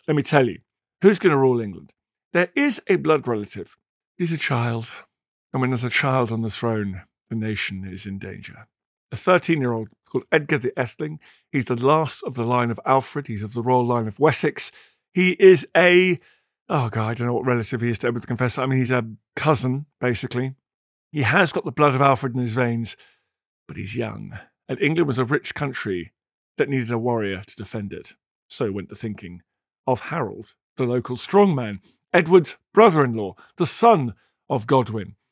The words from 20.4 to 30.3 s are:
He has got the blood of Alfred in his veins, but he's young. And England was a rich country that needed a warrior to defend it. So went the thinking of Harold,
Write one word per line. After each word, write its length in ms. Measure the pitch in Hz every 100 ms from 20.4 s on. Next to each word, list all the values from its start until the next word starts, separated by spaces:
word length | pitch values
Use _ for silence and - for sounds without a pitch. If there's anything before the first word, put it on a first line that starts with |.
| 131 135 _ _ _ _ _
He 120 | 151
has 280 | 117 160 175
got 140 | - -
the 60 |
blood 240 | 131 147 143
of 60 |
Alfred 340 | 143 135 135 123
in 60 |
his 120 | 123
veins, 420 | 113 120 117 113 - _ _ _ _ _ _ -
but 100 | -
he's 180 | 101 113
young. 420 | 110 107 101 98 - _ -
And 120 | 127
England 280 | 147 160 156
was 100 | 123
a 80 | 117
rich 300 | 143 - -
country 580 | 143 123 107 92 85 _ _ _ _ -
that 120 | 139
needed 220 | 135 117
a 80 | 120
warrior 420 | 120 117 101 92 98
to 80 | -
defend 380 | 104 113 101
it. 200 | 92 - - _ _ -
So 240 | - 117
went 180 | 98 92
the 60 | 104
thinking 460 | 110 101 92 87 _ _ _ _ -
of 140 | 127
Harold, 520 | - 165 113